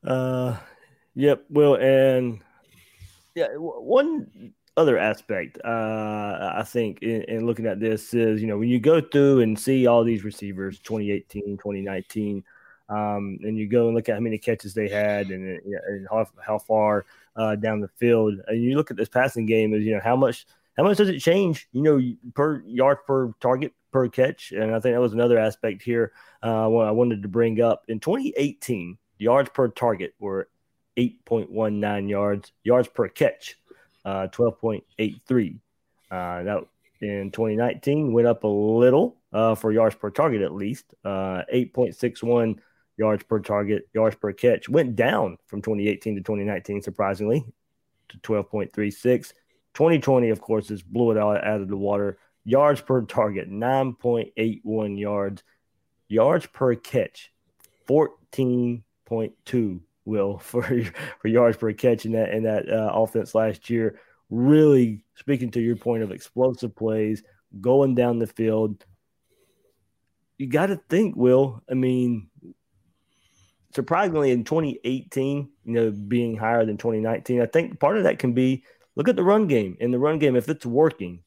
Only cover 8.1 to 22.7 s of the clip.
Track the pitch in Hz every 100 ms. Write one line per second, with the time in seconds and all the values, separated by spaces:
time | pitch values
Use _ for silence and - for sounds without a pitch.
8.1 | 120 113 110 110 104 117 123 113 160 147
9.1 | 143 139 135 113 107 - 131 123 120 117
10.1 | 113 104 - 101 95 95 98 - 110 104
11.1 | 101 - 104 101 101 104 101 98 95 92
12.1 | 107 104 101 92 _ _ _ _ 104 104
13.1 | 104 101 95 104 110 107 120 117 117 113
14.1 | 104 117 107 - - 101 98 104 104 104
15.1 | 104 98 92 95 90 98 98 90 101 92
16.1 | 107 110 _ - 107 - 110 107 104 95
17.1 | _ _ - 110 107 110 107 101 _ 120
18.1 | 117 110 98 - 113 120 139 147 98 110
19.1 | 123 131 120 110 113 110 107 107 107 113
20.1 | 123 135 117 - _ _ - 170 202 202
21.1 | 156 165 180 190 151 - 123 151 143 123
22.1 | 117 123 127 147 143 87